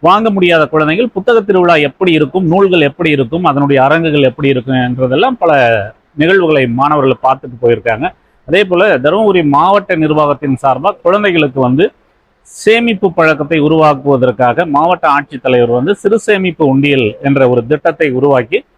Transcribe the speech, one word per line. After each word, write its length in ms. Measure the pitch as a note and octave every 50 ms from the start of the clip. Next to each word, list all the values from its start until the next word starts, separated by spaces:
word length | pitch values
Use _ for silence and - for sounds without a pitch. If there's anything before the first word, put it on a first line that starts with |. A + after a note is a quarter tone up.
வாங்க 280 | - D#3+ F#3 G#3 A3+ A3+
முடியாத 340 | G3+ G3 F3+ F3 E3+ D#3+ D#3
குழந்தைகள் 440 | C#3 - D#3 D#3 D3+ D#3 F#3+ B3 A#3 _
புத்தக 280 | - F#3+ - A#3+ A3+
திருவிழா 340 | G#3 G3+ G3 F#3 F3+ F3 E3+
எப்படி 360 | D#3 D3 C#3+ C3+ _ F#3+ F3+
இருக்கும், 340 | E3+ D#3 D3+ C3+ - F#3 F#3+
நூல்கள் 360 | D#3+ E3 F#3+ G3+ G3 F3+ F3
எப்படி 280 | D3+ C#3+ C#3 _ F3 D#3+
இருக்கும், 340 | D3 C#3 C3+ A2+ D3+ F3 F#3
அதனுடைய 400 | E3 C#3+ C#3 C#3+ C#3+ C#3+ C3+ B2+
அரங்குகள் 440 | C3+ D3+ E3 E3 D#3+ D3 D3 C#3 C3
எப்படி 180 | B2 - C#3+ C#3
இருக்கும் 340 | C#3 B2+ A#2 C3 C3 B2+ B2+ B2
என்றதெல்லாம் 500 | B2 B2 C3 B2+ B2+ D3+ G3 C4 C4 A#3
பல 120 | - E3+ D#3 C#3 B2+ A#2 A#2 A2 G2 G#2 - _ _ _ _
நிகழ்வுகளை 540 | D3+ D3 E3 F#3+ G3 F3+ D#3+ D#3 C#3+ C3 A#2+
மாணவர்கள் 560 | A#2 B2+ C3+ D3 D3+ D3+ C3+ C3+ C3 - -
பார்த்துட்டு 340 | C3 C3+ C3+ - C3+ B2 A#2
போயிருக்காங்க. 460 | B2 A#2 A#2 G#2+ - A#2 A2+ A2 C#3 F#3 - _ _ _ _ _ _ -
அதே 160 | D3+ F#3 G#3
போல 340 | F#3+ F3+ F3 F#3+ G#3+ F3 C3+
தருமபுரி 440 | B2 D3 E3 G3+ A3+ G#3 F#3+ F#3 E3 D3
மாவட்ட 480 | C#3 C#3+ D#3+ F#3 G3 G#3 G3 - F#3
நிர்வாகத்தின் 640 | D#3+ D#3 D3+ D3+ D3+ D3+ D3 C#3+ C3+ - C#3 C3+ B2
சார்பா 300 | - C3+ C3 B2+ C#3+ F#3+ G3+ -
குழந்தைகளுக்கு 580 | _ E3+ F#3 G#3 G#3 G3+ F3 E3 D3+ C#3 B2+ C3+
வந்து 320 | C3 B2 B2+ C#3 F3 B3 _ _ _ _ _ _ _ _ _ _
சேமிப்பு 720 | _ - - - - G#3 A3 A#3 A#3 A#3 A3+ F#3+ - F#3+ E3
பழக்கத்தை 460 | - E3 D#3+ D#3 C#3 D3 C#3+ E3+ D#3+
உருவாக்குவதற்காக 1040 | D3 D3+ D#3+ D#3+ D#3 D3+ D3 C3+ C3 C#3 C#3 B2+ B2 B2+ A#2+ G2+ B2+ B2 A#2+ - F3+
மாவட்ட 420 | E3+ C#3+ C#3+ D#3 E3+ F3+ F3 - D#3+
ஆட்சித்தலைவர் 680 | C#3 C#3+ C#3+ - - B2+ _ C3+ B2+ B2 A#2+ A#2+ A#2+ A#2+
வந்து 160 | B2+ E3 G3+
சிறு 240 | - - G3+ G#3 A3+
சேமிப்பு 460 | - - G#3+ G3 F#3+ F#3 E3 _ D#3 C#3
உண்டியல் 480 | C3+ C3+ C#3 D3 C#3+ C3+ B2 G#2 G#2+ -
என்ற 280 | - C#3 C#3 C#3 C3+ B2
ஒரு 180 | B2 B2 A2+ A#2
திட்டத்தை 420 | D3+ D3 _ E3+ D#3+ - E3 D3
உருவாக்கி 520 | B2+ B2+ C3 C#3+ F#3 G3+ G3+ - D#3 A3 D4 _ _